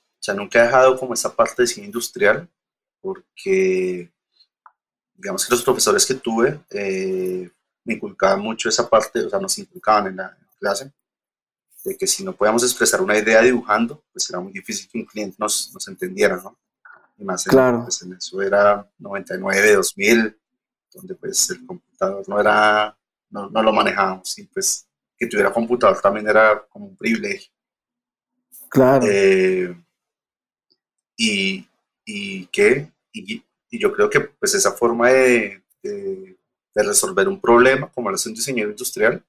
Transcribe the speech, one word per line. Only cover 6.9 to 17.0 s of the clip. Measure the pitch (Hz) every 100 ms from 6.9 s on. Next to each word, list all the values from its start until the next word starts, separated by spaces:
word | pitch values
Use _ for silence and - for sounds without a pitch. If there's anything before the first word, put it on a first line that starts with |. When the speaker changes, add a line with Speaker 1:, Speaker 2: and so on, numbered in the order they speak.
| 95 95 92 92 92 90 _ _ _
Speaker 1:
me | - 107
inculcaban | 104 95 95 98
mucho | 107 113 113
esa | - -
parte, | 110 - 117
o | 90
sea, | 98
nos | 98 -
inculcaban | 95 92 - 107 95
en | 92
la | 92 _ _ -
clase, | 98 - 143 _ _ _ _ _ _ _ _ -
de | - -
que | 190
si | -
no | 190 -
podíamos | 104 117
expresar | 123 - 113 98
una | 95 107
idea | 110 110
dibujando, | 123 120 107 107 117 - _
pues | - -
era | 180
muy | 190
difícil | 190 - 202 -
que | -
un | -
cliente | 107 101 -
nos, | 107 - -
nos | 95 -
entendiera, | 92 92 95 101 -
¿no? | - _ _ _ - -